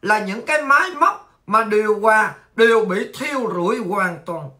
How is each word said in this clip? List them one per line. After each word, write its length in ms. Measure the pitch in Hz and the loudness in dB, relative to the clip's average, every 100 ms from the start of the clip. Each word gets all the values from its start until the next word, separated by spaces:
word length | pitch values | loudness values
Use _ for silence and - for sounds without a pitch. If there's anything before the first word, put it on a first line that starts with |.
là 160 | 196 214 | 0 0
những 260 | 190 208 233 | 0 -8 -2
cái 160 | 302 | -2
máy 280 | 285 285 370 294 | 4 2 2 0
móc 300 | 330 - - _ - | 0 0 -16 _ -2
mà 160 | 214 | 0
điều 360 | 214 208 214 214 | 2 0 0 2
hòa 340 | 214 214 202 - _ - | 4 4 2 -4 _ 2
đều 300 | 226 226 202 | 4 4 2
bị 260 | 185 247 - | -4 -6 -8
thiêu 320 | 294 277 220 | -6 -4 -4
rụi 240 | 175 175 247 | -4 -2 -2
hoàn 400 | 190 202 185 160 - | -4 -2 -2 -4 -10
toàn. 240 | 165 147 - | -10 -12 -18